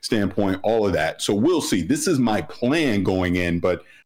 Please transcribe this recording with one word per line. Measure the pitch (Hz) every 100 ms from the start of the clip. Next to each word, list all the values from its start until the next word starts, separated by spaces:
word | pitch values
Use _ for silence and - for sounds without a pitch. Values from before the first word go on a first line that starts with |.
standpoint, | - 113 98 - 98 95
all | 104 113 104
of |
that. | 80 78 -
So | -
we'll | 101 135 175
see. | - 98
This | 85 151 196
is | 139
my | 117 107
plan | 82 - 120 160 147 101
going | 95 92 90 90
in, | 87 87
but | 90 85 - -